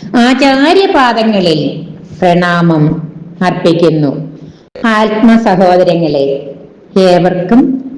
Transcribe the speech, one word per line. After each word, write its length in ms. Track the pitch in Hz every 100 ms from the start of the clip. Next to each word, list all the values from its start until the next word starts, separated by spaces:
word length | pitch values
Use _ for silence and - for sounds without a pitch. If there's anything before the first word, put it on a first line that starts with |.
| 196 240 240
ആചാര്യപാദങ്ങളിൽ 1300 | 262 277 269 294 370 392 330 247 226 220 202 175 156 139 - - - - -
പ്രണാമം 640 | 185 175 175 175 170 160 151 - - - - - 180
അർപ്പിക്കുന്നു. 640 | - 175 170 170 156 143 - - - - - _ - 233 214
ആത്മസഹോദരങ്ങളെ, 1300 | 214 214 226 226 226 180 185 180 175 170 160 143 139 135 - - - - - 196 185
ഏവർക്കും 520 | 180 180 180 185 240 277 - -